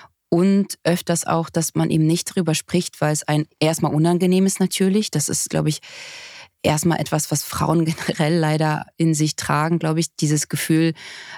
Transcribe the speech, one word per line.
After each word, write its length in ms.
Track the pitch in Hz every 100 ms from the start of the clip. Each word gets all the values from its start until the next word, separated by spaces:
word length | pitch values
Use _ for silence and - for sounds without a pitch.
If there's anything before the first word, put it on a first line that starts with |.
| - _ _
und 500 | 175 196 196 196 -
öfters 420 | 165 175 - 170 -
auch, 240 | 165 165
dass 240 | 165 160
man 160 | 160 160
eben 160 | 160 156
nicht 180 | 170 -
drüber 200 | 196 170
spricht, 460 | 175 - 175 - -
weil 120 | 151
es 100 | 151 -
einem 200 | 151 156 _
erstmal 340 | 156 160 156
unangenehm 520 | 147 170 175 185 185 190
ist 140 | -
natürlich. 500 | 185 - 190 208 214
Das 180 | 151 -
ist, 220 | 151 -
glaube 180 | 156 151
ich, 120 | 151 - - - - - - - _
erstmal 380 | - 151 175 -
etwas, 300 | - 156 -
was 120 | 151
Frauen 400 | - - - 165
<laughs> 220 | 160 160 -
generell 320 | - 151 170
leider 480 | 156 156 156 151 - -
in 180 | 165
sich 220 | 151 156 -
tragen, 420 | - 147 160 170
glaube 220 | 156 160
ich, 140 | 160 -
dieses 320 | 147 151 -
Gefühl, 460 | 147 - 160 165 156 - - -